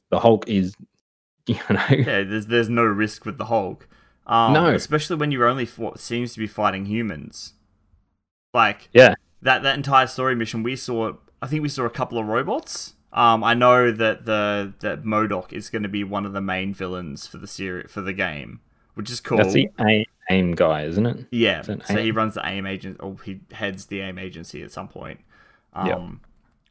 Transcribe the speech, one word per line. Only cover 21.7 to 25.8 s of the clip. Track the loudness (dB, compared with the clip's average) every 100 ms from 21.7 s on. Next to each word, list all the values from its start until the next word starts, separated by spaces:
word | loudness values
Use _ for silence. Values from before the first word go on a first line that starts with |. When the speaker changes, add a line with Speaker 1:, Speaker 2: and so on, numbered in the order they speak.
| -8 -2
Speaker 2:
So | -2
he | 0
Speaker 1:
aim? | 0
Speaker 2:
runs | -2 -4
the | -6
aim | -6 -6
agent, | -8 -10 -12
or | -12 -12 -14
he | -14 -14
heads | -8 -8 -8 -10
the | -10
aim | -8 -10
agency | -12 -14 -14 -14
at | -14
some | -14 -14
point. | -14 -14 -16 _ _ _ _ _
Speaker 1:
Yep. | -4